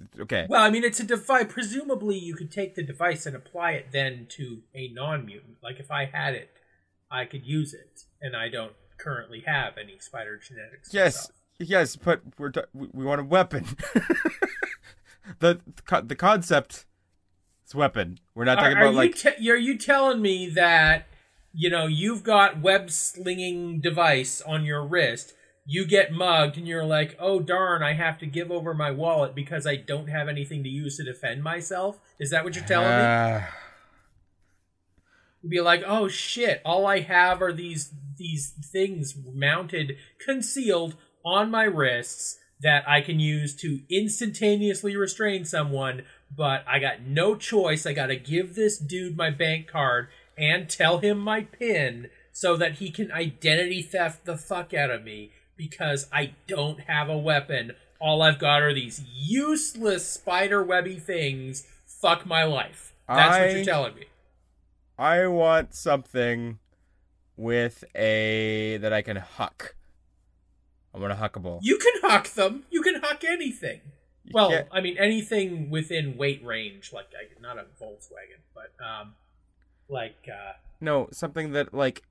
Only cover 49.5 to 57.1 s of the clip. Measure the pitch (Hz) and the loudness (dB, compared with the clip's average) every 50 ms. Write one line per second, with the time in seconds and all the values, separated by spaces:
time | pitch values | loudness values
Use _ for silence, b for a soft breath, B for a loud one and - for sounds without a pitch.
49.5 | 160 160 160 - - 147 139 127 120 123 123 b b b b b b 156 151 151 | 0 -2 -6 -6 -2 0 2 2 2 0 -2 b b b b b b -2 0 2
50.5 | 170 180 165 - - - 170 160 175 202 208 208 208 208 202 214 214 220 208 - | 2 0 -2 -6 -2 2 4 4 4 4 2 0 0 0 -2 -2 -2 -2 -4 -8
51.5 | - - 240 233 202 160 139 123 117 120 120 - b b b b b - - 180 | -10 -6 -2 0 0 0 0 -2 -4 -8 -14 -16 b b b b b -4 0 2
52.5 | 170 160 - - 147 - 196 170 - - 214 - 156 165 170 156 - - - 156 | 2 2 2 -2 -2 -6 -10 -10 -6 -6 -8 -6 -4 -4 -4 -4 -6 -2 2 2
53.5 | 156 165 180 175 185 185 - - - 185 170 160 160 - - 180 165 160 - - | 2 4 2 0 -2 -6 -8 -4 -2 -2 -2 -2 -4 -8 -10 -8 -8 -8 -6 -6
54.5 | 190 175 175 170 190 147 143 127 120 110 110 110 107 104 104 107 b b b b | -6 -6 -6 -4 -2 -2 0 0 -2 -6 -8 -12 -14 -14 -16 -18 b b b b
55.5 | b - 156 156 - - 165 151 143 139 139 - - 147 151 - - _ _ - | b -12 -12 -12 -8 -6 -4 -2 -2 -4 -4 -4 -2 -2 -2 -2 -8 _ _ -8
56.5 | 190 151 143 151 156 - - - 156 151 147 147 | -4 -4 -2 -4 -4 -8 -6 -4 -2 -2 -2 -2